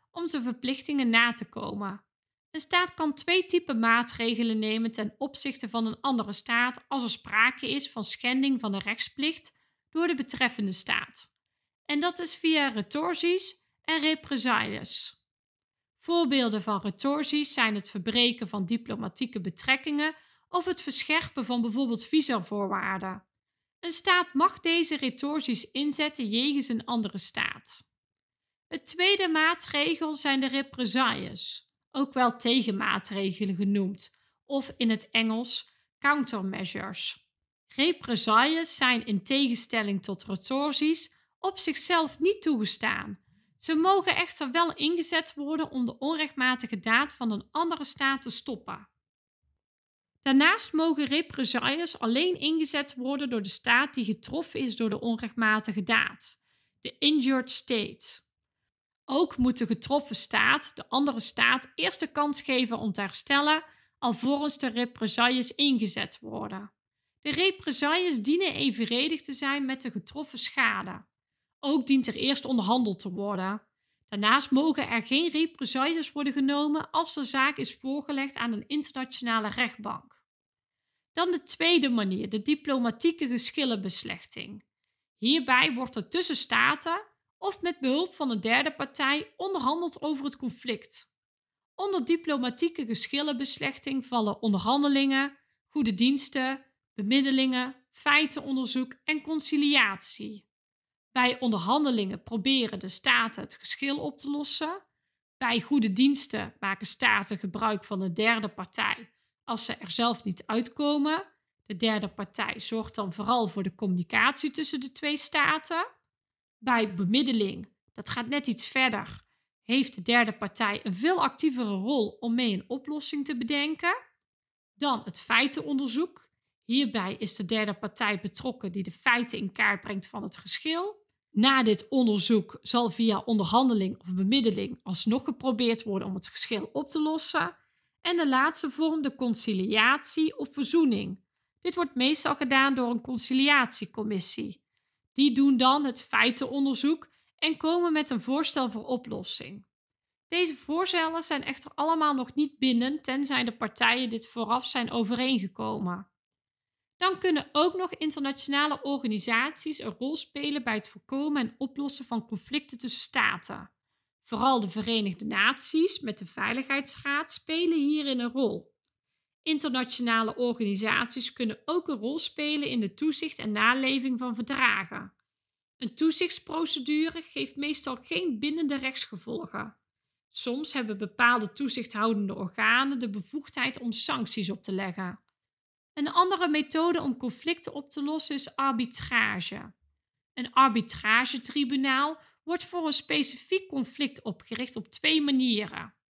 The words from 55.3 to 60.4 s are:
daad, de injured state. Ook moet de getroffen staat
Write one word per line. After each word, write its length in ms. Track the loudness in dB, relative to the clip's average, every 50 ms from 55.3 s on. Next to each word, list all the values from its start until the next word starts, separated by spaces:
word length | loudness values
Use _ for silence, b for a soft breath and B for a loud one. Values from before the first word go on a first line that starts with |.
| -4 0 2 2 2 2 0 -2 -4 -4
daad, 600 | 0 2 2 2 2 0 -4 -10 -12 -12 -12 _ _ _ _ _ _ _ _ _
de 180 | -12 -12 -4 0
injured 520 | 2 4 4 4 4 4 2 2 0 -2
state. 800 | -4 -4 -2 -2 -2 -2 -2 -4 -8 -10 -10 -10 -10 -10 _ _ _ _ _ _ _ _ _ _ _ _ _ _ _ _ _ -2
Ook 240 | 2 2 2 2 2
moet 220 | 2 2 2 4 2
de 80 | 0
getroffen 500 | 0 0 -2 0 0 0 0 0 0 -2
staat 560 | 0 0 2 4 4